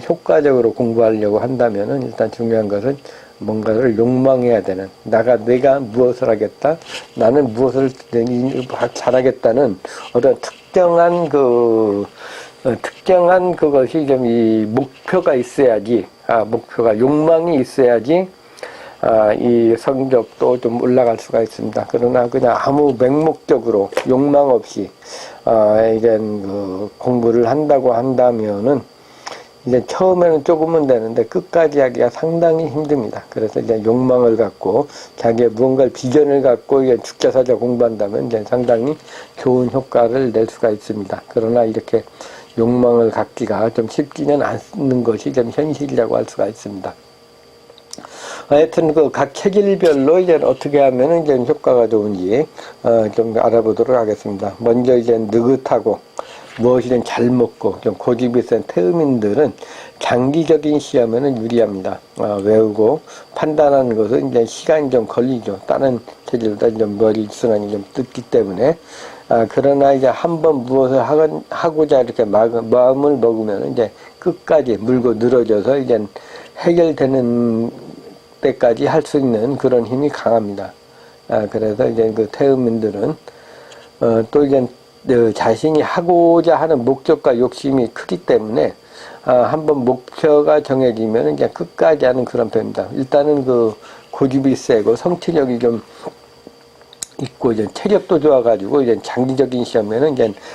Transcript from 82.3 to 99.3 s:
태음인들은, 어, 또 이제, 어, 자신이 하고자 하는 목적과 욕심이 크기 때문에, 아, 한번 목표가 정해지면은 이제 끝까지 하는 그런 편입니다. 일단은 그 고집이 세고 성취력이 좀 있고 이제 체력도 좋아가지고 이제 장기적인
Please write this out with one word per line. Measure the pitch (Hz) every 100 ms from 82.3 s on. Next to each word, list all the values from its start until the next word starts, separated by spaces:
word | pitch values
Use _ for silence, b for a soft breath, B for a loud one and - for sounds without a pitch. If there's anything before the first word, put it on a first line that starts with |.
태음인들은, | - 139 131 120 113 107 101 127 156 B B B B B B B -
어, | 120 113 110
또 | 147 143
이제, | 135 120 - _ _ -
어, | 123 117
자신이 | 104 113 113 156 156
하고자 | 120 - 175 175 170 170 165 143
하는 | 160 143 117
목적과 | 135 - 156 151 120
욕심이 | 127 - 139 135 113
크기 | - - 180 -
때문에, | 120 107 127 127 - B B B B -
아, |
한번 | 127 113 156 151 143
목표가 | 120 123 - - 160 147 151 151
정해지면은 | 147 131 127 110 110 113 147
이제 | 143 131
끝까지 | - 170 - 170 151 127
하는 | 127
그런 | 120 - 110
편입니다. | 110 107 104 95
일단은 | - 135 147 147 147
그 | 131 123 113 104 B B B
고집이 | - 139 135 135 127
세고 | - 117 101 120
성취력이 | 180 175 - 160 131 120
좀 | 120 113 - B B - - - - - - _ - - - -
있고 | - - 123
이제 | 110 101
체력도 | - 202 196 - 165
좋아가지고 | 151 135 117 107 98 143
이제 | 123 104
장기적인 | - 120 127